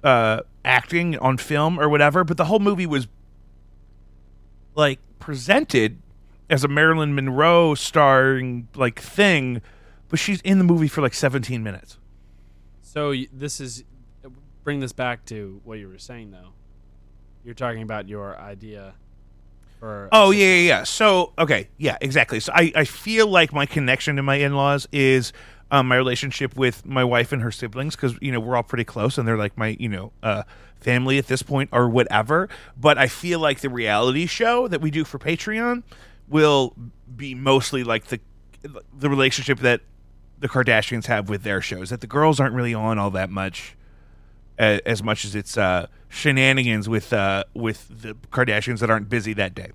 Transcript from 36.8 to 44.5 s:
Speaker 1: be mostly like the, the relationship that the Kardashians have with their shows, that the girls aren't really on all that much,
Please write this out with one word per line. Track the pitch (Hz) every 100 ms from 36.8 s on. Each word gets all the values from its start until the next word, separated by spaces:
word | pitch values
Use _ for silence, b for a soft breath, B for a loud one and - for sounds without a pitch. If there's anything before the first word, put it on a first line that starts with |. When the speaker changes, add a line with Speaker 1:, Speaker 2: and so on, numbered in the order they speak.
| 120 - -
Speaker 1:
be | 120 139
mostly | 127 135 135 - 135
like | 120 113 -
the, | 113 - - - - 147 127 - 139
the | 143
relationship | 139 131 - 131 123
that | 123 120 - - - - - -
the | 113
Kardashians | 131 123 110 - 117 104
have | 110 98
with | 104
their | 104 98
shows, | - 90 92
that | 123
the | 107
girls | 139 156 147
aren't | 135
really | 123 120
on | 113 110 110
all | 101
that | 92 92
much, | 95 95 - - - b b b b b b -